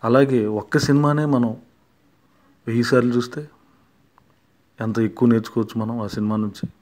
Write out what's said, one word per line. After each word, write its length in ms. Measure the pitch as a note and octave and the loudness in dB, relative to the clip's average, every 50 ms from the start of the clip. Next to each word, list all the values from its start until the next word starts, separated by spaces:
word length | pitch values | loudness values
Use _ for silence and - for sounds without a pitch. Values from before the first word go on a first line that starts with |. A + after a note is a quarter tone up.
| - | 0
అలాగే 420 | A2+ A#2 C3 C#3 C3+ C3 A#2+ G#2+ | 4 4 4 4 4 2 0 0
ఒక్క 320 | G#2+ G#2+ G#2+ G2 - - D3+ | 0 -2 -4 -6 -2 -2 -2
సినిమానే 460 | C#3+ - C#3+ C#3+ D3 D3 D3 D3+ D3+ | 2 4 2 4 4 2 2 0 0
మనం 320 | D3 C#3+ B2+ A#2+ A#2 A2+ - - _ _ _ _ _ _ _ _ _ _ _ _ _ _ _ _ _ _ _ _ | 0 0 0 0 0 -4 -8 -14 _ _ _ _ _ _ _ _ _ _ _ _ _ _ _ _ _ _ _ _
వెయ్యి 180 | - A2+ A#2 A#2+ | -4 -2 -2 0
సార్లు 280 | A#2+ - B2+ A#2+ B2 A#2+ | 2 2 2 2 2 0
చూస్తే 360 | B2 B2 - - D3+ D3+ D3+ _ _ _ _ _ _ _ _ _ _ _ _ _ _ _ _ _ _ _ _ _ _ _ _ _ _ | 0 -2 -4 -8 -14 -14 -14 _ _ _ _ _ _ _ _ _ _ _ _ _ _ _ _ _ _ _ _ _ _ _ _ _ _
ఎంత 180 | A2+ A2 G#2+ A2+ | -6 -4 -2 0
ఎక్కువ 300 | A2+ G#2 - - B2+ A#2+ | -2 -2 0 2 4 4
నేర్చుకోవచ్చు 520 | A#2 A2+ A2 - - A#2+ A2+ A2 - A2+ | 4 4 2 -2 -4 -4 -4 -2 -4 -6
మనం 200 | A2 A2 A#2 A#2+ | -6 -6 -6 -8
ఆ 60 | G#2+ | -8
సినిమా 300 | G2+ - A2 G#2 G#2+ G#2+ | -8 -6 -4 -4 -2 -2
నుంచి. 320 | G#2+ G#2+ G#2 G2 - - - - _ | -2 -4 -4 -6 -8 -12 -12 -12 _